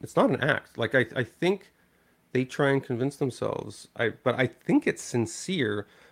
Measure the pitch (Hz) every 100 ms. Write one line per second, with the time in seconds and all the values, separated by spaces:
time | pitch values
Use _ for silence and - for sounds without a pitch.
0 | - - 247 131 143 110 - - 113 131
1 | 120 - 117 - 170 196 - _ _ _
2 | _ _ _ 127 127 - 139 139 135 117
3 | 135 - 139 - 107 - - - - -
4 | 113 - 127 117 127 - - 285 - -
5 | - 123 110 - - 185 110 104 - _
6 | -